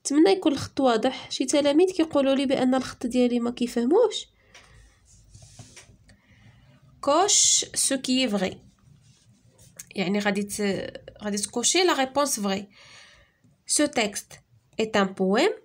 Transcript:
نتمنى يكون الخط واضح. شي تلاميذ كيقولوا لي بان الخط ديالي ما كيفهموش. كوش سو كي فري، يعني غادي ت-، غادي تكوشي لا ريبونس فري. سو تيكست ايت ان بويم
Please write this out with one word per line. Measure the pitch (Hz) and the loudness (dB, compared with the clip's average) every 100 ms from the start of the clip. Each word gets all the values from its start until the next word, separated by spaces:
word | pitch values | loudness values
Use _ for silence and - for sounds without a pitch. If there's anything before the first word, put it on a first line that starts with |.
نتمنى | - 285 359 | 0 4 4
يكون | 381 330 | 4 2
الخط | 277 - - | -2 -6 0
واضح. | 269 226 247 254 - | 2 2 0 -4 -12
شي | - | -8
تلاميذ | 262 302 285 294 370 | 0 2 2 4 2
كيقولوا | 370 320 294 269 | 2 0 2 2
لي | 269 277 | 2 0
بان | 269 254 | 0 2
الخط | 262 254 - 247 | 0 -2 -8 -4
ديالي | 247 247 240 | 0 2 0
ما | 233 | -4
كيفهموش. | 240 240 240 240 370 480 - - _ _ - - - - _ _ - _ - - - - - - - _ _ _ _ - - _ - _ _ | -4 -4 -2 2 4 2 0 -12 _ _ -20 -20 -20 -20 _ _ -20 _ -20 -20 -20 -20 -20 -20 -20 _ _ _ _ -20 -20 _ -20 _ _
كوش | - 294 392 - - - - | 0 2 4 4 2 0 -2
سو | - - 269 | -4 -2 -2
كي | 262 254 262 | -2 0 0
فري، | 202 185 - - _ _ _ _ _ _ _ _ _ - - - | -2 -4 -6 -20 _ _ _ _ _ _ _ _ _ -20 -20 -14
يعني | - 180 208 | -6 -4 -2
غادي | 208 202 | -2 -2
ت-، | 202 - 208 185 - - - - | -6 -4 -4 -4 -8 -14 -20 -14
غادي | 208 208 | -8 -6
تكوشي | 202 - 233 339 | -6 -2 0 2
لا | 370 | 2
ريبونس | 294 262 262 285 226 | 2 0 0 -2 -2
فري. | 202 190 202 _ - - - - _ _ _ _ - | -2 -4 -8 _ -20 -20 -20 -20 _ _ _ _ -4
سو | - 294 | 0 0
تيكست | 285 208 208 - - _ _ _ - | 0 -4 -6 -14 -20 _ _ _ -6
ايت | 220 214 | -2 0
ان | 190 | 0
بويم | 190 190 208 359 - | 0 0 2 2 0